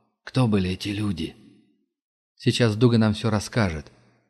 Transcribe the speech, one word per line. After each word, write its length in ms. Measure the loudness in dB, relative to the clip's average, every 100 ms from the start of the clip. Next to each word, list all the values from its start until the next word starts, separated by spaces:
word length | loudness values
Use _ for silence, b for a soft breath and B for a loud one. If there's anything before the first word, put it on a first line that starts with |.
| _ _
Кто 240 | -6 -2 2
были 240 | 2 0
эти 200 | -4 -6
люди?" 440 | -4 -4 -4 -8 -12 -20 _ _ _ _ _ _ _ _ _
"Сейчас 400 | -2 2 0 4
Дуга 220 | 4 4
нам 160 | 2
все 160 | 2 -2
расскажет". 600 | -2 -2 -2 -2 -4 -12 _ _ _